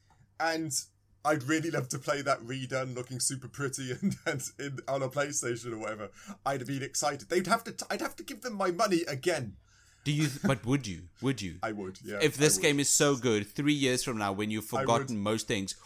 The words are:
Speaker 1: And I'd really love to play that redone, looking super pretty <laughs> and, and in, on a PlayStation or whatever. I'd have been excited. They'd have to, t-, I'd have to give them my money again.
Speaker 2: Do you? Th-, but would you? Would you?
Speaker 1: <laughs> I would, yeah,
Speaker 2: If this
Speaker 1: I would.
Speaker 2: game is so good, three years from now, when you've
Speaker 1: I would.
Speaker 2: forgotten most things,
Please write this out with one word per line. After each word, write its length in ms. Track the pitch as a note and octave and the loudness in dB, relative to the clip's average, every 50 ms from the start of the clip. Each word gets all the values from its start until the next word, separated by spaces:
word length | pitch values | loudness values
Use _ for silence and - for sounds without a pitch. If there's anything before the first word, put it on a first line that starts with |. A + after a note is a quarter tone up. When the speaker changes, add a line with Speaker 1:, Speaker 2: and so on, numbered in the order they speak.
| _ _ _ _ - _ _ - | _ _ _ _ -20 _ _ -2
Speaker 1:
And 320 | D#3+ E3 D#3+ D#3+ D#3+ D#3 C3 - - - _ _ _ _ _ _ - | 0 0 0 0 -2 -2 -4 -4 -6 -6 _ _ _ _ _ _ 2
I'd 180 | D3+ D#3 D3+ B2 | 2 2 2 2
really 280 | C3+ D#3 D#3+ D3+ E3+ | 2 0 2 0 0
love 180 | D3 D3 C3 C3 | -2 -2 -2 -4
to 100 | D3+ C3+ | -6 -6
play 220 | - - D3 C#3+ | -2 -2 0 0
that 200 | C#3 C#3+ C3+ - A2 | 2 2 0 0 0
redone, 500 | A#2 C3 C3+ C3 A#2+ C3+ C3 C3 C3 B2 | -8 -6 -6 -6 -4 -2 -2 -2 -2 -6
looking 240 | B2 B2 - C3 B2 | -8 -8 -6 -4 -2
super 280 | - - C#3 C3 C3 B2 | -2 -2 -2 -4 -8 -10
pretty 420 | - - C#3+ C3+ C3 - C3+ B2+ | -6 -4 -4 -4 -4 -4 -6 -6
<laughs> 100 | B2 - | -4 0
and, 140 | - G3 - - - | 0 -2 -2 0 -2
and 160 | E3+ D3+ C3 - - - - | -2 -2 -2 -4 -8 -10 -8
in, 200 | C#3+ C#3+ C3+ - - | -8 -8 -8 -8 -4
on 140 | - C3+ C#3 | -2 -2 -2
a 80 | C3+ B2+ | -2 -2
PlayStation 640 | C3 D3 C#3+ D3 C#3+ - - A#2+ A#2+ A2+ A2 A#2+ A2+ | 0 -2 -2 -2 -2 -2 -2 -2 -4 -4 -4 -8 -6
or 40 | G#2+ | -6
whatever. 320 | A2 G#2 A2 G#2+ G#2 F#2+ - - - - G3+ - - | -6 -6 -6 -6 -8 -12 -12 -16 -16 -18 -12 -4 -2
I'd 160 | C3+ C#3 C3+ | -2 -2 -2
have 60 | A#2+ | -2
been 160 | C3 C#3 C3+ C3+ | -4 -6 -6 -6
excited. 440 | C3+ - - - D3 C#3+ C3+ - - | -4 -4 0 0 0 -2 -2 -4 0
They'd 180 | E3+ F#3 F#3+ | 0 0 2
have 160 | F3 A3+ A3+ - | 2 0 0 0
to, 60 | - - | -4 -10
t-, 120 | - - - | -10 -6 -4
I'd 120 | G3+ G3+ | -4 -4
have 140 | E4+ C#4 - | -4 -6 -6
to 60 | - - | -8 -12
give 180 | - C4+ G#3+ | -12 -12 -10
them 120 | - B3+ G#3 | -8 -6 -2
my 160 | G3 G3 F#3 | 0 0 0
money 300 | F3 F3 G#3+ G#3 F#3 E3 E3+ | 2 2 2 4 4 2 2
again. 500 | - C#3+ C3 C3 F3+ E3+ D3 B2 G2+ - - _ _ _ - - _ _ _ - | 0 -4 -2 0 0 0 0 -2 -6 -10 -14 _ _ _ -20 -20 _ _ _ -2
Speaker 2:
Do 60 | C#3 | 0
you? 160 | D3+ D3 D#3 | 2 2 2
Th-, 120 | C#3 B2+ C#3 - | 2 0 0 2
but 200 | G3+ C#3 G#2+ G2+ | 2 2 2 2
would 180 | A2+ C3+ C#3+ A#2 | 2 2 2 0
you? 200 | G#2 F2+ E2 F2+ - _ - A#2 | -2 -8 -8 -10 -16 _ -2 -2
Would 180 | C3+ C3+ - | -2 0 -2
you? 140 | G2+ F2 D#2+ F#2 | -4 -8 -6 -6
Speaker 1:
<laughs> 40 | - | -6
I 80 | A2+ G#2+ | -6 -4
would, 240 | G#2 G2 F#2 F#2+ - - | -4 -6 -8 -8 -10 -10
yeah, 140 | G2 G#2 G#2 | -6 -2 2
Speaker 2:
If 160 | D#3 D3 - | 2 2 4
this 160 | B2+ D3 D#3 D3+ | 6 4 6 6
Speaker 1:
I 40 | |
would. 40 | F#3+ F3+ | 6 4
Speaker 2:
game 160 | D3+ C#3+ C#3+ | 4 4 4
is 100 | C#3 - | 4 4
so 260 | - - D#3 C#3+ C#3+ | 6 6 6 6 4
good, 320 | B2 A#2 B2+ A2 G#2 G2+ - | 4 4 4 4 4 2 0
three 220 | - - C#3+ D3 D3+ | -4 0 2 2 4
years 300 | C#3+ C3+ B2+ B2+ B2+ - | 4 4 2 2 2 0
from 140 | C#3 A#2+ G#2+ | -2 -2 -2
now, 120 | G#2 G2+ G2 | -2 -2 0
when 180 | G2 G#2+ G#2+ | 0 -2 -2
you've 200 | A2 G#2+ G#2 - | -2 -2 -4 -2
Speaker 1:
I 60 | - | -2
would. 40 | B2+ C3+ | 0 2
Speaker 2:
forgotten 340 | C3 A#2 A2+ A2 C3 A#2 | 4 4 2 2 0 -2
most 300 | G#2 G2+ G#2+ A2 A2 - | -2 0 0 0 0 0
things, 280 | - B2 G2+ F#2+ F#2+ - - - | -2 -2 -2 -2 -4 -8 -10 -12